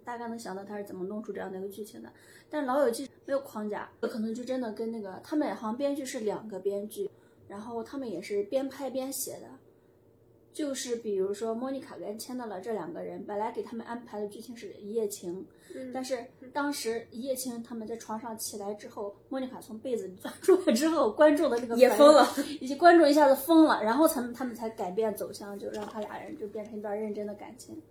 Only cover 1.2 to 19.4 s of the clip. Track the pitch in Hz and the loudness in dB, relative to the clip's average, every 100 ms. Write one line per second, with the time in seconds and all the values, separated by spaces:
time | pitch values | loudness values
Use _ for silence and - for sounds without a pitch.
1.2 | 214 190 190 190 190 196 214 226 226 - | -8 -10 -8 -8 -10 -10 -14 -14 -20 -20
2.2 | - - _ 302 269 269 269 233 269 - | -20 -20 _ -6 0 2 2 0 -8 -14
3.2 | - 269 269 220 214 202 - - 220 233 | -4 -4 -4 -8 -6 -6 -10 -6 -6 -4
4.2 | 220 226 247 262 240 208 226 226 196 185 | -4 -6 -4 -4 -4 -6 -6 -6 -10 -12
5.2 | - 302 277 202 220 247 285 285 262 262 | -4 -2 0 -2 -6 -2 -2 -2 -6 -4
6.2 | 214 190 220 190 190 202 208 208 392 - | -4 -4 -6 -6 -4 -4 -6 -8 -8 -10
7.2 | _ _ - 202 220 233 226 285 254 175 | _ _ -18 -14 -10 -10 -8 -8 -8 -8
8.2 | 202 202 202 269 269 262 269 254 262 277 | -4 -4 -2 -2 -2 -6 -6 -6 -6 -8
9.2 | - 110 110 254 _ _ _ _ _ _ | -10 -12 -16 -20 _ _ _ _ _ _
10.2 | _ _ _ - 294 262 254 233 226 196 | _ _ _ -6 -4 -4 -4 -6 -2 -2
11.2 | 190 202 226 226 254 269 262 - 175 214 | -2 -2 -4 -4 -4 -8 -10 -12 -10 -10
12.2 | - 254 240 185 208 220 165 170 180 175 | -10 -10 -8 -8 -6 -6 -6 -8 -10 -10
13.2 | 190 202 220 240 214 226 - 233 - 208 | -8 -4 -4 -6 -8 -10 -10 -12 -10 -8
14.2 | 208 208 226 233 202 - 202 226 214 - | -8 -10 -16 -16 -16 -14 -6 -4 -4 -6
15.2 | 180 180 - _ - 269 262 254 262 254 | -10 -10 -12 _ -18 -14 -10 -8 -6 -8
16.2 | 254 - 254 294 285 285 226 226 226 233 | -8 -18 -10 -4 -2 -2 -4 -4 -6 -10
17.2 | 269 254 262 233 233 233 214 226 - 220 | -6 -4 -4 -8 -10 -10 -10 -10 -8 -8
18.2 | 233 220 - 226 202 208 - - 202 - | -8 -10 -10 -8 -8 -8 -10 -10 -10 -10
19.2 | _ 269 | _ -6